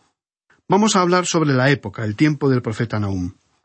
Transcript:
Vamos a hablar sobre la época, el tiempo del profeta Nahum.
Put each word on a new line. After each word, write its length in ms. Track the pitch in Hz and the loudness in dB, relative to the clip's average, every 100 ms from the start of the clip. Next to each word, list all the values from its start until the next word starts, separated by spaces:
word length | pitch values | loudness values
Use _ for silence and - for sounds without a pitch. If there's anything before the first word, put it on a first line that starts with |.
| _ _ _ _ _ _ - | _ _ _ _ _ _ -2
Vamos 280 | 202 214 202 | 2 2 2
a 60 | |
hablar 240 | 175 180 175 | 2 2 0
sobre 300 | 175 151 131 | 0 2 2
la 160 | 127 | 2
época, 340 | 139 104 - 110 | 0 -4 -8 -6
el 100 | 104 | 0
tiempo 320 | 151 147 143 | 0 2 0
del 140 | 127 | 0
profeta 380 | 120 107 117 107 | -2 -4 -4 -2
Nahum. 340 | 104 95 90 - _ _ | -4 -4 -6 -10 _ _